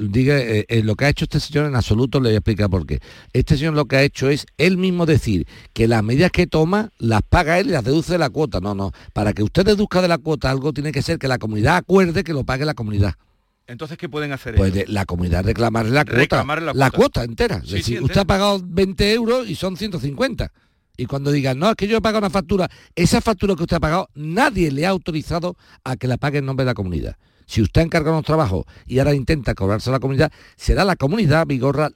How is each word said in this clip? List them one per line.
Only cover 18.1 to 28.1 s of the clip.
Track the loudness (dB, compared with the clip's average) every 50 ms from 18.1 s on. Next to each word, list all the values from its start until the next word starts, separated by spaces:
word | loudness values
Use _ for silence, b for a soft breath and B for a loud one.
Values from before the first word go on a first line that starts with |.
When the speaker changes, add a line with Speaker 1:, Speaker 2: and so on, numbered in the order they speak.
| 2 2
Speaker 2:
entera. | 2
Speaker 1:
ha |
pagado | 2 2 2 2 2 0 0 -4
veinte | -4 -2 0 0 0 0 0 0 2 2
euros | 2 2 0 0 0 -2 -4
y | -6
son | -6 -6 -6 -6
ciento | -6 -8 -6 -6 -6
cincuenta. | -6 -6 -4 -2 -4 -4 -4 -6 -10 -10 _ _ _ _ _ _ _ _ _ -10
Y | -8
cuando | -6 -6 -4 -2 0
digan, | 0 0 0 0 -2 0
"No, | 0 0
es | 0
que | 0 -2 -2
yo | 0 0
he |
pagado | 0 0 0 0
una | 0 0
factura", | -2 -2 -2 0 -2 -2 -2 -4 b b b b b
esa | 0 2 2 2 2
factura | 2 2 0 0 0 -2 0
que | 0 -2
usted | -2 -2
ha | 0
pagado, | 0 0 0 0 -2 -4 -10
nadie | -12 -8 -4 0 2 2 2 2 0 0 0
le | 0 0 0
ha | 0
autorizado | -2 -2 -4 -4 -6 -6 -4 -4 -4 -4 -4 -6 -8 b b b b b b
a | -8 -6
que | -4 -2 -2
la | -2
pague | -2 -2 -2 -2 -2
en | -2
nombre | -2 -2 -2 -2
de | -2
la | -2
comunidad. | -2 -4 -4 -4 -4 -6 -6 -10 -12 _ _ _ _ _
Si | -6 0 0
usted | 0 2 4 2 2
ha |
encargado | 2 2 0 2 2